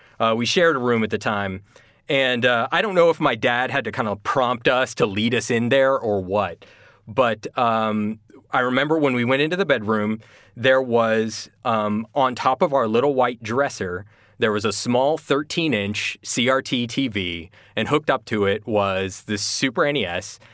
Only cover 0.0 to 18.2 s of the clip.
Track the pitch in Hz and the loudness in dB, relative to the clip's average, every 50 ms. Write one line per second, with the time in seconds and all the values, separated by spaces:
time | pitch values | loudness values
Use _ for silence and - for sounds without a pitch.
0 | _ _ _ - 113 113 113 117 120 113 - 185 170 165 151 131 123 123 120 113 | _ _ _ 0 0 2 2 0 0 0 2 4 4 4 4 2 0 2 2 2
1 | 110 104 113 101 - 117 107 101 101 95 95 92 - _ _ - _ _ _ _ | 0 0 -2 -4 -2 -2 -2 -2 -4 -4 -6 -10 -12 _ _ -20 _ _ _ _
2 | _ - 147 135 135 127 127 120 120 123 123 113 120 - 151 175 214 214 185 175 | _ -2 0 2 2 2 0 2 2 2 2 2 0 0 0 0 0 2 2 4
3 | 170 170 151 - 151 139 120 110 127 123 120 120 131 120 123 139 113 110 - - | 4 4 4 2 0 0 0 2 0 0 2 2 0 -2 -2 -4 -4 -4 -4 -2
4 | 120 107 98 101 - - - 139 127 120 123 117 120 151 131 127 127 - - - | -2 -2 -4 -4 -4 -2 0 2 2 2 0 0 0 0 2 2 0 -2 -2 -2
5 | 123 107 95 107 110 117 123 117 - - 123 113 117 120 139 139 135 135 139 127 | -2 0 0 -2 0 0 0 -2 0 0 0 0 2 2 4 4 4 4 2 0
6 | 117 110 104 98 92 90 98 104 98 87 85 - - - - - - - _ _ | 0 -2 -2 -2 -2 -2 0 0 0 -2 -6 -12 -18 -20 -20 -20 -20 -20 _ _
7 | _ 117 101 135 127 117 110 110 107 110 - 131 123 117 113 113 110 110 107 107 | _ -4 0 2 2 2 0 -2 -8 -8 -2 0 0 2 2 0 0 0 -2 -2
8 | 104 104 110 - _ - - - _ _ - 131 123 127 127 131 143 151 160 160 | -2 -4 -6 -8 _ -20 -20 -20 _ _ -2 0 0 2 0 0 0 2 2 2
9 | 147 135 123 123 120 120 135 139 147 156 180 180 185 147 135 117 104 104 110 107 | 2 2 2 0 2 2 2 2 2 0 0 -2 0 0 0 0 0 0 0 0
10 | 104 107 110 104 - - - - - - _ 120 113 131 131 131 131 123 117 117 | 0 -2 -4 -6 -8 -18 -20 -20 -20 -20 _ -2 2 4 4 4 2 2 2 2
11 | 113 110 110 113 113 110 107 - - - _ _ - 123 113 110 107 104 107 107 | 2 2 2 0 0 -2 -6 -10 -14 -16 _ _ -4 -2 0 0 0 0 -2 -4
12 | 113 - - 143 131 127 123 - - 131 131 - - 147 139 135 117 110 110 117 | -6 -4 -2 0 0 0 0 0 0 0 2 2 0 2 2 0 0 2 2 2
13 | 131 147 139 127 123 123 127 113 113 104 117 135 139 131 - - 98 90 90 92 | 2 2 2 2 0 0 -2 -6 -8 -4 -2 0 0 -2 -2 -6 -6 -6 -6 -8
14 | 101 - _ _ _ _ _ - 117 110 104 104 101 107 101 - - 123 120 123 | -10 -14 _ _ _ _ _ 0 0 2 2 2 0 -2 -2 -2 -2 0 2 2
15 | 135 147 165 151 - - 143 143 151 - - 175 165 156 117 104 101 101 104 - | 2 2 0 -2 -2 0 0 0 0 -2 -4 -2 0 0 0 -2 -2 -4 -4 -6
16 | - - - - - - - 131 117 127 131 135 123 - 135 123 120 117 - 135 | -6 -8 -8 -10 -10 -6 -4 0 2 2 2 0 0 -2 -4 -4 -4 -4 -2 -4
17 | 135 123 101 101 92 87 85 85 82 - - - - - _ - 110 - 147 151 | -4 -2 -2 -4 -4 -4 -6 -8 -12 -16 -20 -20 -20 -8 _ -6 -2 0 0 0
18 | - - 139 - | 2 0 0 0